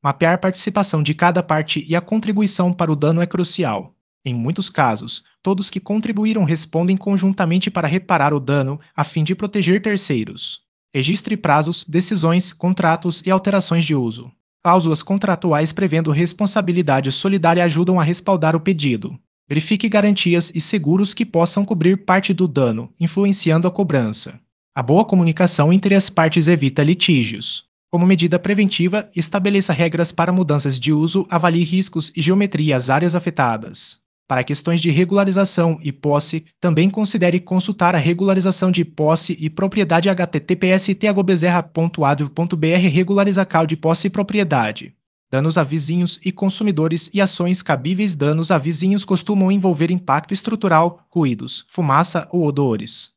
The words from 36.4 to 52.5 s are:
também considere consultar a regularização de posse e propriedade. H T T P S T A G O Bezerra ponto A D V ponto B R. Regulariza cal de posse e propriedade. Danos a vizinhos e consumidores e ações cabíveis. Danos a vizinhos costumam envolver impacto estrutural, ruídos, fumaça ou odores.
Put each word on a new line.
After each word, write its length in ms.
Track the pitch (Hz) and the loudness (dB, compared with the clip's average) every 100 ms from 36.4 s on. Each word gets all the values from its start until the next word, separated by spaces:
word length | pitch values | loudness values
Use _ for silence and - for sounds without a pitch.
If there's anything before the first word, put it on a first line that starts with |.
| - _ | -10 _
também 260 | 180 156 185 | 0 2 2
considere 520 | 196 208 220 175 180 | 0 -2 0 2 0
consultar 560 | 180 185 185 190 175 180 | 0 -2 -2 0 0 2
a 20 | |
regularização 760 | 143 175 196 190 190 185 185 | 0 0 2 2 0 0 0
de 140 | 175 165 | 0 -2
posse 500 | 156 151 160 - 170 | -2 0 0 -2 -4
e 100 | 156 | -6
propriedade. 580 | 156 196 202 175 170 190 | -4 -4 -2 0 2 2
H 200 | 180 175 | 0 -2
T 120 | 156 | -4
T 160 | - 180 | -2 0
P 120 | 185 | 2
S 260 | 190 190 | 2 0
T 140 | 190 214 | -2 0
A 60 | 196 | 0
G 40 | |
O 40 | |
Bezerra 400 | 190 185 175 175 | 2 2 2 2
ponto 420 | 165 - 165 165 143 | 0 -2 -2 0 0
A 80 | |
D 120 | 143 147 | 2 -2
V 40 | |
ponto 260 | - 170 165 | -2 -2 0
B 140 | 160 | 2
R. 180 | 180 180 | 2 4
Regulariza 540 | 147 180 202 196 190 | 2 2 2 2 2
cal 220 | 190 170 160 | 0 0 0
de 100 | 160 | 0
posse 300 | 160 165 196 | 0 0 -2
e 40 | |
propriedade. 840 | 202 202 208 185 139 107 104 135 _ _ _ _ | -2 -2 -2 0 0 0 -6 -16 _ _ _ _
Danos 260 | 131 156 160 | -2 0 0
a 60 | |
vizinhos 560 | 143 156 147 175 175 - | 0 -2 -2 -2 -2 -4
e 80 | 190 | -8
consumidores 800 | 185 196 - 214 156 160 165 - | -2 -4 -2 -2 0 0 -2 -4
e 80 | 196 | -2
ações 440 | 190 - 175 185 | -2 0 -2 -2
cabíveis. 520 | - 135 135 185 208 156 | -2 -4 -2 -2 -2 0
Danos 360 | 143 156 165 | 0 0 0
a 80 | 175 | 0
vizinhos 440 | 139 156 185 202 | 0 -2 0 0
costumam 480 | - 185 - 202 185 | 0 -4 0 0 2
envolver 380 | 202 185 151 165 | 2 0 0 0
impacto 420 | 180 180 139 151 | -2 0 -2 -2
estrutural, 760 | 196 - 220 190 160 170 170 _ | -6 -4 -4 2 2 2 -2 _
ruídos, 560 | 175 143 113 123 - - | -2 0 -2 -6 -10 -10
fumaça 600 | - 156 135 175 170 - | -4 0 2 2 -4 -4
ou 140 | 180 | -2
odores. 640 | 151 | 0